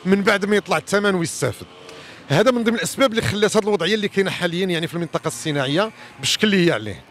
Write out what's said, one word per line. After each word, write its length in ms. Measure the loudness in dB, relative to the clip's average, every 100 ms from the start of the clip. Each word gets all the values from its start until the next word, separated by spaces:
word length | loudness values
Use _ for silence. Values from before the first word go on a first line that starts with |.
من 180 | 2 2
بعد 220 | 4 2
ما 120 | 2 0
يطلع 200 | 0 -2
الثمن 380 | 0 0 2
ويستافد. 520 | 0 -2 -2 -4 -4 -16 -20 -20 -20 -20 -20 0
هذا 220 | 4 4
من 140 | 2
ضمن 100 | 0
الأسباب 360 | 0 -4 0 0
اللي 120 | 2
خلات 340 | -2 0 2 2
هذه 60 |
الوضعية 320 | 2 0 0
اللي 140 | 0 0
كاينة 220 | 0 0
حاليًا 360 | 0 -2 0 -2
يعني 200 | -2 -2
في 80 |
المنطقة 340 | -6 -4 -4 -4
الصناعية 640 | -4 -2 -2 0 0 -2 -6 -20 -8
بالشكل 260 | -4 0 2
اللي 200 | 4 4
هي 60 |
عليه. 300 | 2 -4 -12 -16